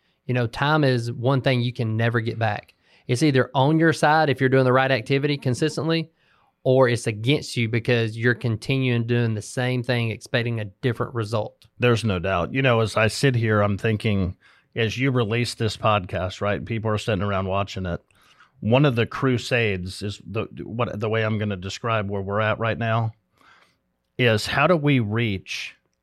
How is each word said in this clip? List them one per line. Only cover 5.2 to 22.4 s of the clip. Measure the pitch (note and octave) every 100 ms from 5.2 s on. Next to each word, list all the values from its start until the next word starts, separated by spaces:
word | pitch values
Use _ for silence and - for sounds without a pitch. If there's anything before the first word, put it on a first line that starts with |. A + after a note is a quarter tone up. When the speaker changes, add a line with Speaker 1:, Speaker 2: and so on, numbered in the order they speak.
| C#3+ C#3+
Speaker 1:
consistently, | C3+ A#2+ D#3 D3 D#3 E3 D#3 _ _ _ _ _
or | - C3 B2+
it's | A#2 -
against | G#2 A2+ D3 - -
you | A2+
because | A#2 A2+ A#2+ A2+ A2+
you're | A#2+
continuing | A#2+ A#2+ G#2+ - C3+ C3 A#2 A#2
doing | A#2+ A#2
the | G#2+
same | - - B2 B2+
thing, | A#2 A#2+ A#2
expecting | G#2 - B2 A#2+ A2+
a | G#2
different | - B2 A2+ -
result. | A#2 G#2 A2 G#2+ _ _ -
Speaker 2:
There's | B2 A2+
no | A2 F#2
doubt. | F#2+ F#2 E2+
You | C3+
know, | C3+ A#2
as | A2 -
I | A2
sit | - C#3
here, | A#2+ A2 G#2+
I'm | G#2 G2
thinking, | A2+ G#2 A2+ G2 F#2 - _ _ _ A2+
as | A2 A2
you | C3+
release | B2+ G#2+ A2+ A#2+
this | - A2+ -
podcast, | A2+ G#2 F#2 F#2 F#2 -
right, | G2+ F#2
and | -
people | A2+ A2+
are | G#2+
sitting | - G2+
around | G2+ G2 F#2+
watching | G2 G2+ G2 F2+
it, | E2+ _ _ _ _ _ -
one | G#2+ B2
of | D3 A#2
the | A2+
crusades | - C3+ A#2+ - B2 A2+ F#2+ F2+ -
is | G2+ G2 -
the, | G#2+ - -
what, | - A2 A#2 G#2
the | G#2+
way | A2+
I'm | A2 A2
gonna | G#2+ G2
describe | F#2+ - A#2 A2+ G2
where | G2+
we're | G2 G2+